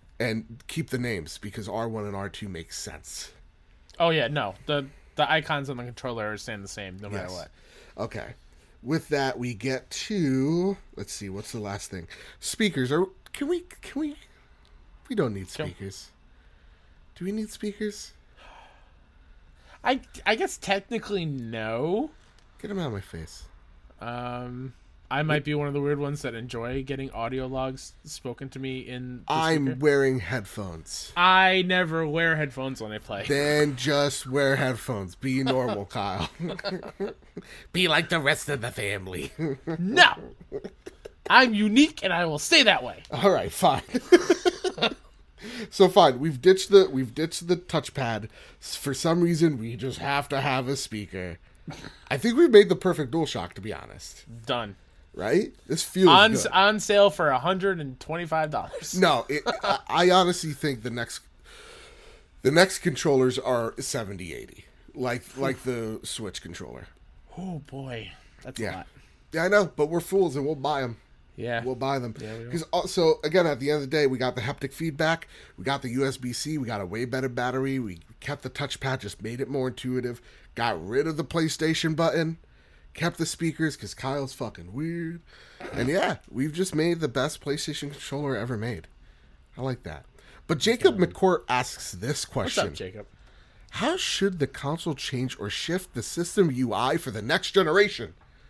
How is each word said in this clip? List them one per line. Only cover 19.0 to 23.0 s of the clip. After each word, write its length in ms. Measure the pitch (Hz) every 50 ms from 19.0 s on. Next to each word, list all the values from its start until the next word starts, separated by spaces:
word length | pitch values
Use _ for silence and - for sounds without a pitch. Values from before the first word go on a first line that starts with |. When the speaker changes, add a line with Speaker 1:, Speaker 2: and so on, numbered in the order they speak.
| - - - - - - - - - - - - - - - -
Speaker 2:
I, 180 | - 240 269 254 - - - - -
I 100 | 196 220
guess 220 | 240 381 - - -
technically 680 | - - 196 202 - - 233 220 - - 202 185 170
no. 840 | 156 139 131 117 113 117 113 110 110 113 117 135 165 185 220 302 311 - - - - - - - - - -
Speaker 1:
Get 100 | - 214
'em 80 | 202 190
out 100 | 170 135
of 40 |
my 80 | 107 98